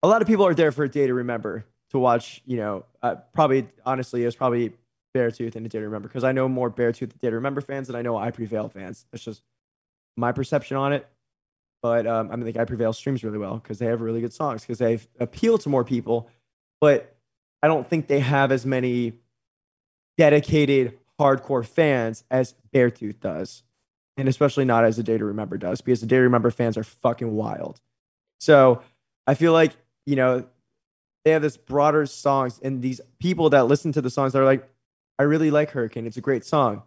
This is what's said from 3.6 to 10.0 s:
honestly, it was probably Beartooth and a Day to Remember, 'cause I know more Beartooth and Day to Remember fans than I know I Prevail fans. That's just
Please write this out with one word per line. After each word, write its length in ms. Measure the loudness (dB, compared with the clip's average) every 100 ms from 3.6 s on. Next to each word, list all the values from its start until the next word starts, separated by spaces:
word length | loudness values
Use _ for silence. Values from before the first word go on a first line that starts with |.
| -2 _ -6
honestly, 380 | -6 -6 -4
it 20 | -4
was 100 | -2
probably 380 | -2 0 -4 -8 _ _ _ -4
Beartooth 400 | -2 -4 -10 -10
and 100 | -12
a 40 |
Day 100 | -10
to 60 | -10
Remember, 220 | -10 -10
'cause 160 | -4
I 80 | -2
know 160 | 0 -2
more 220 | -2 -4
Beartooth 420 | -2 -2 -2 -10
and 80 | _
Day 100 | -6
to 60 | -4
Remember 260 | -4 -6
fans 260 | -8 -12 -10
than 80 | -8
I 60 |
know 140 | -6 -4
I 160 | -6
Prevail 380 | -8 -8 -8 -8
fans. 360 | -12 -18 -18 _
That's 120 | -18
just 180 | -16 -16 _ _ _ _ _ _